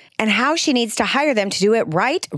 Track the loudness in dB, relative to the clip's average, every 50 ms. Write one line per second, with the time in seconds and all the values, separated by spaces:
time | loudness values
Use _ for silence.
0 | -20 -14 _ -4 -2 0 0 2 2 0 0 0 0 0 2 0 0 -2 -2 -2
1 | -2 0 0 0 0 2 2 0 0 -2 -2 0 2 2 2 2 0 0 0 0
2 | 0 0 -2 -4 -6 -8 -8